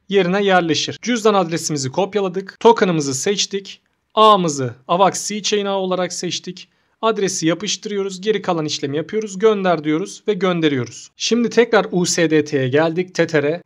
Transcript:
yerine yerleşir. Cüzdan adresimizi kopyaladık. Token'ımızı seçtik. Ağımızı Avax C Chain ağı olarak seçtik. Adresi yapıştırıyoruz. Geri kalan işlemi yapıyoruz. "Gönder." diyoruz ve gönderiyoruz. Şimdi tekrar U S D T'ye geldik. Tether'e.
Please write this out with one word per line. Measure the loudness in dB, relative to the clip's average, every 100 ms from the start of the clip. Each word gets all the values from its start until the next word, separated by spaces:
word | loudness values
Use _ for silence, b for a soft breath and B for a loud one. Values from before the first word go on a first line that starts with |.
| _
yerine | 2 2 2
yerleşir. | 4 4 4 0 -2 -6
Cüzdan | -4 0 2
adresimizi | 2 0 -4 -4 -4 -4
kopyaladık. | -2 -2 -2 -4 -4 -10 2
Token'ımızı | 4 4 2 0 -2
seçtik. | -4 -2 -2 -4 -6 -10 -20 _ _ _
Ağımızı | 4 6 6 2 -2 -6 -8 -4
Avax | 2 2 2 -6
C | -6
Chain | -2 -2 -2
ağı | -2
olarak | -2 -2 -4
seçtik. | -6 -8 -8 -10 -16 -20 _ _ _
Adresi | -2 0 -2 0 0
yapıştırıyoruz. | -2 -4 -8 -6 -6 -6 -6
Geri | -2 -2
kalan | -2 -2 -4
işlemi | -6 -4 -6
yapıyoruz. | -4 -6 -6 0
"Gönder." | 2 2 2 0
diyoruz | 0 -2 -4 -8 -4
ve |
gönderiyoruz. | 0 0 2 2 2 -4 -10 -20 _
Şimdi | -2 0 2
tekrar | 2 4 4 2
U | 0 0
S | 0 2
D | 2 2
T'ye | 0 0
geldik. | 2 2 0 -4 -2
Tether'e. | 0 0 0 -4